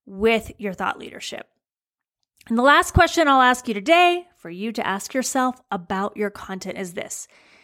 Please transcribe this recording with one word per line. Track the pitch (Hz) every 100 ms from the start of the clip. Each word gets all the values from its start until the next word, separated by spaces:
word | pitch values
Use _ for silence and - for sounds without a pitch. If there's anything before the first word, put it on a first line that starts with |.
| -
with | 190 226 226 - -
your | 196
thought | 180 196 -
leadership. | - - - - - _ _ _ _ _ _ _ _ _ -
And | 233
the |
last | 262 311 359
question | - 330 339 294
I'll | 262
ask | 254 254 240
you |
today | 208 208 339 349 349 349 _
for | 170
you | 175 226
to | 226 -
ask | 196 -
yourself | 262 240 262 254 - _
about | 202 170 190 202 -
your | 202
content | 202 - 190 190 -
is | 185
this. | 180 - - - _ _ _